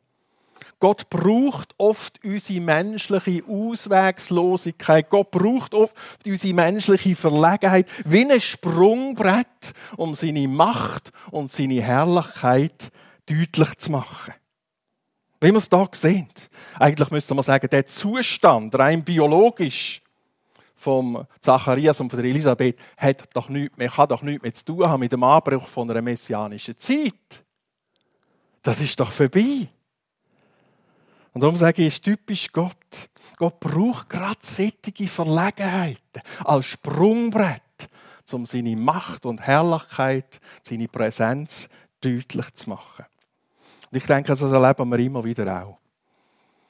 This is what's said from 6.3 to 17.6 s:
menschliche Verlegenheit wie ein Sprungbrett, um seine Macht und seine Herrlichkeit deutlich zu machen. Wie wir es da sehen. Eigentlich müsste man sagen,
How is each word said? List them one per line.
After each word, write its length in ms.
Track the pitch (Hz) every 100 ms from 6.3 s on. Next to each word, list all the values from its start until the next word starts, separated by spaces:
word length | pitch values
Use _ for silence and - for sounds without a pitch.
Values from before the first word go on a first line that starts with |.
| 190 190
menschliche 600 | 175 170 208 202 190 196
Verlegenheit 720 | 175 165 151 165 196 190 185 180 - 151
wie 180 | 185
ein 160 | 269 254
Sprungbrett, 1300 | - - 180 165 190 240 269 233 196 208 247 _ - - - -
um 160 | 165
seine 340 | 147 165 156 139
Macht 640 | 135 185 240 - - - - -
und 220 | 151 139
seine 300 | - 135 127
Herrlichkeit 1080 | 113 127 165 175 - - 127 127 156 - - _ _ _ -
deutlich 500 | 151 165 - 147 -
zu 140 | -
machen. 420 | 143 - - - - _ _ _ _ _ _ _ _ _ _
Wie 80 | 160
wir 80 | 214
es 100 | -
da 180 | 180 196
sehen. 380 | - 160 190 147 - - - - -
Eigentlich 320 | 147 151 -
müsste 240 | 151 -
man 100 | 139
sagen, 240 | 135 135